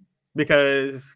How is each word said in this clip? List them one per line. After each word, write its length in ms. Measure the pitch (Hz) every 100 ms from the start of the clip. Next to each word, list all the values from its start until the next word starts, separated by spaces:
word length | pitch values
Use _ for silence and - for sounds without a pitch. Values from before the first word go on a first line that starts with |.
| _ _ _ 151
because 800 | 143 147 139 139 135 135 -